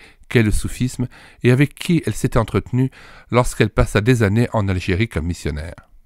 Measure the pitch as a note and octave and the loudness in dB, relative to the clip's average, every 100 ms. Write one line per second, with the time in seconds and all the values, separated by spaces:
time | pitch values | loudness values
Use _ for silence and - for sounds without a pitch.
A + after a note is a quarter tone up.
0 | - - - B2 G#2+ - G#2 - B2 - | -12 -20 -2 2 2 2 -2 -4 -6 -4
1 | A#2+ - - - A#2+ B2 C#3+ - - E3+ | -8 -8 -20 -2 2 4 2 -2 -2 0
2 | - G#2+ B2+ B2+ A2 G#2 - B2 C3 - | -2 -4 -2 0 0 -2 -2 -2 -2 -4
3 | - - - A#2 B2 - A2 - A#2+ G#2+ | -20 -20 -2 0 0 0 0 2 0 2
4 | G#2+ B2+ G#2 G#2 A#2 A2+ G2 F#2 - F2 | 2 2 4 2 0 0 -2 -2 -2 -2
5 | A#2 - E2+ F2 F#2 D#2 E2+ - - - | -2 -4 -6 -6 -6 -8 -10 -14 -20 -20